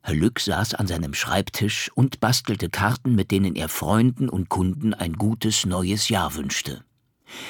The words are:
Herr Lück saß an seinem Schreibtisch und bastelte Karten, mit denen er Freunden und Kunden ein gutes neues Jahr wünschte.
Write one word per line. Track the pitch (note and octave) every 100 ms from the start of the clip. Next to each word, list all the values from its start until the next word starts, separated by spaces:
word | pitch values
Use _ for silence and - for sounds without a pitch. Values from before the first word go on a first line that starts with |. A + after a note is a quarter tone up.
Herr | -
Lück | D2+ G2 A#2+
saß | - E2 A2
an | - G2
seinem | E2+ D2+
Schreibtisch | C#2+ - F#2+ G2 - G#2 - -
und | - C3 -
bastelte | A2 B2 - G#2 E2+
Karten, | - G2 B2 C3
mit | A2+ F#2+
denen | G2 F#2+ -
er | D#2+
Freunden | - D2 G#2+ B2+ B2 C3
und | F#2 F2+
Kunden | - F#2 D#2+ A2
ein | G#2 F2+
gutes | E2 G#2 A2+ A2 G#2
neues | F#2+ F2+ F#2 G#2+ -
Jahr | G#2 D#2+
wünschte. | D2 C#2 - - C2+ - _ _ _ _ -